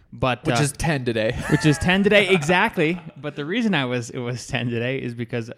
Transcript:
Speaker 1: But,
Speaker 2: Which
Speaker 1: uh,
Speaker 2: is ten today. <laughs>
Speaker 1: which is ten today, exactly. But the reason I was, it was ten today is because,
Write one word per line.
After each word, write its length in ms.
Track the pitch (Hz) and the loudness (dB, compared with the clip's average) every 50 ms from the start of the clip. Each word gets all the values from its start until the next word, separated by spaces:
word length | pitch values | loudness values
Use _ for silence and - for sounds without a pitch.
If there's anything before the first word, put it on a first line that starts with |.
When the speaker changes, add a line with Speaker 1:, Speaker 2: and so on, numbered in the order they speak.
| - _ - 120 | -20 _ -6 -2
Speaker 1:
But, 260 | 127 131 123 - - | -2 -2 -2 0 -2
Speaker 2:
Which 100 | - 123 117 | 0 2 2
Speaker 1:
uh, 40 | 143 | 2
Speaker 2:
is 100 | 139 - | 0 -2
ten 320 | - - 165 160 139 123 | -2 -2 0 0 0 0
today. 320 | 120 113 110 107 110 110 - - | -2 0 0 0 0 -2 -4 0
<laughs> 80 | - | 0
Speaker 1:
which 160 | - 143 - | 0 4 4
is 100 | 156 143 - | 4 2 4
ten 240 | - 180 180 190 202 | 2 2 2 4 4
today, 260 | 202 214 202 208 180 | 6 6 6 6 6
exactly. 720 | 190 180 143 151 180 180 202 226 - - 156 156 175 175 160 156 - - | 4 2 4 2 2 2 2 2 0 0 0 0 0 -2 -6 -12 -16 -10
But 180 | 135 147 143 | -10 -8 -8
the 80 | 156 147 | -6 -6
reason 300 | 147 185 240 240 220 190 | -4 -2 0 0 2 2
I 100 | 147 135 | 0 0
was, 240 | 123 123 123 117 117 | 0 -2 -4 -4 -6
it 80 | - 131 | -8 -6
was 280 | 123 120 123 120 - | -6 -6 -6 -6 -8
ten 240 | - - 123 117 123 | -6 -4 -4 -2 -2
today 260 | 117 117 117 123 135 135 | -2 -2 -2 -2 -4 -4
is 140 | 127 123 120 | -6 -6 -6
because, 360 | 117 120 117 - 120 113 117 120 | -8 -8 -6 -6 -6 -6 -8 -12